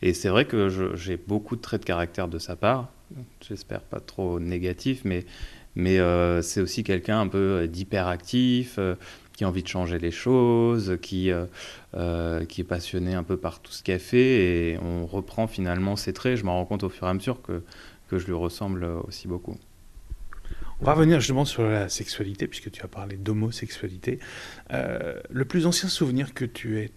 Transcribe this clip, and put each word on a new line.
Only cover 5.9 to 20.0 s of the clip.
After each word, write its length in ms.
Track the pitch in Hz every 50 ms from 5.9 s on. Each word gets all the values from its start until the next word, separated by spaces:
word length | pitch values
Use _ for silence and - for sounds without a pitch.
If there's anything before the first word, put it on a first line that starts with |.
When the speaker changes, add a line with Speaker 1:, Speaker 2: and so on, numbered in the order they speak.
| 95 92
Speaker 1:
euh, 460 | 90 87 87 87 87 87 87 85 85
c'est 180 | - - 104
aussi 220 | 95 87 - - 110
quelqu'un 380 | - 98 90 85 - 107 110
un 60 | 107 95
peu, 100 | 90 98
euh, 300 | 98 95 98 90 85 82
d'hyperactif, 1080 | 82 90 95 - - 98 90 90 90 85 - - - 123 127 127 123 123 123 123 - -
euh, 180 | 98 92 90 87 - - - - - - _
qui 100 | - 107
a 40 | 95
envie 140 | 90 92
de 60 | 87 90
changer 320 | - 95 90 82 87 85
les 100 | 80 85
choses, 880 | 82 - - 123 127 131 120 120 117 117 117 117 120 117 104 95 92 85
qui, 300 | - - - 92 92 92
euh, 160 | 90 85 87 85 - - - - - - - - -
euh, 500 | 92 87 87 85 85 85 85 82 82 82
qui 160 | 82 - -
est 20 | 90
passionné 500 | - 87 87 87 - - 92 87 90 92
un 80 | 90
peu 160 | 85 85 92 90
par 220 | - 87 82 -
tout 120 | - -
ce 120 | - - -
qu'elle 160 | - 95 -
fait, 720 | - - - - 127 131 131 117 92 90 90 85 85 82
et 80 | 82 90
on 260 | 87 87 87 85 85
reprend 400 | 82 87 98 95 - - - 113
finalement 500 | 110 - - 92 90 87 90 95 98 101
ses 160 | 98 - -
traits. 260 | 92 - - 131 127 117
Je 60 | 101
m'en 120 | 95 90
rends 100 | 90 90
compte 180 | 87 104 101 101
au 60 | 92
fur 160 | - - -
et 60 | 90
à 20 | 92
mesure 300 | 95 95 - 123 - -
que, 180 | - 95 85 82 - - - - - - - - -
que 80 | - 92
je 80 | 87
lui 80 | 90 90
ressemble 500 | 85 85 85 - - 107 98 95 92 87 85 85 82 - -
aussi 200 | - - - 90
beaucoup. 280 | 87 87 - - - - - - - - - - - -